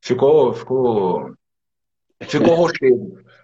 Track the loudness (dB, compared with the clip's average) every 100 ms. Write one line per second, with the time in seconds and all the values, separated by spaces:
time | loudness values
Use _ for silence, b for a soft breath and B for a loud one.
0 | -4 0 4 4 2 -2 -6 -2 0 0
1 | -2 -4 -8 -18 _ _ _ _ _ _
2 | _ _ -6 0 2 2 0 0 0 0
3 | -4 -18 b b